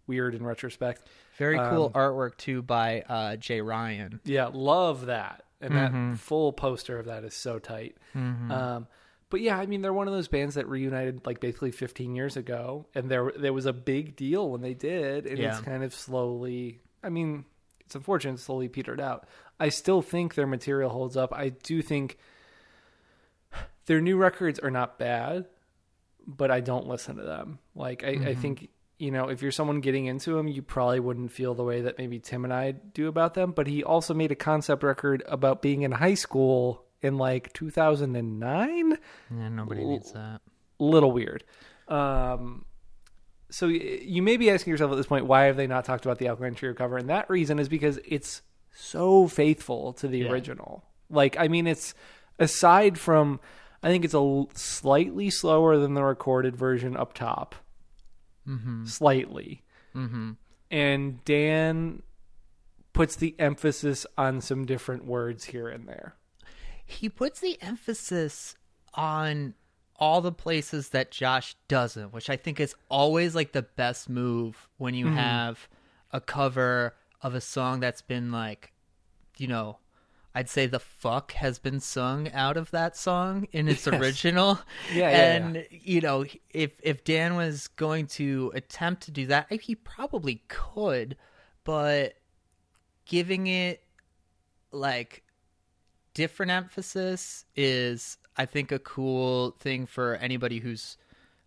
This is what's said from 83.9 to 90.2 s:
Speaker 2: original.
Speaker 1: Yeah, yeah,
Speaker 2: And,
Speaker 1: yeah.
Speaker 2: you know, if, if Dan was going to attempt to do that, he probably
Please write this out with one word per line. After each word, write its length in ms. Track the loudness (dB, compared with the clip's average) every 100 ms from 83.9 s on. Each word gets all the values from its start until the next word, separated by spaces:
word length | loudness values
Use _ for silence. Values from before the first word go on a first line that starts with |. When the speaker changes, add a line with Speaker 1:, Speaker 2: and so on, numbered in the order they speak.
| 2
Speaker 2:
original. 580 | 2 2 2 4 4 4 -2 -14 -4
Speaker 1:
Yeah, 200 | 2 6
yeah, 220 | 8 8 6
Speaker 2:
And, 200 | 0 -6
Speaker 1:
yeah. 60 | -8
Speaker 2:
you 320 | -12 0 2
know, 240 | 4 0 -2 -8 _
if, 220 | -2 -2 -2
if 220 | -4 -2
Dan 320 | 0 2 2 0
was 320 | -2 -4 -10
going 400 | -4 -2 -2 -4
to 440 | -4 -2 -2 -2 -6
attempt 480 | -10 -6 -4 -4
to 80 | -8
do 160 | -8 0
that, 240 | 0 0
he 240 | -6 -6 -10
probably 640 | -10 -10 -6 -4